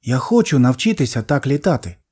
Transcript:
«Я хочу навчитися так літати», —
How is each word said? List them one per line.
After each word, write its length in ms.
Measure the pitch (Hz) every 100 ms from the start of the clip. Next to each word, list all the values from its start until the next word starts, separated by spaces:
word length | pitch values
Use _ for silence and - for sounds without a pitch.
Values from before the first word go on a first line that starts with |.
«Я 160 | 107 127
хочу 420 | - 233 - 143
навчитися 600 | 123 123 220 214 131 123
так 260 | 110 143 135
літати», — 480 | 143 190 143 90 87 _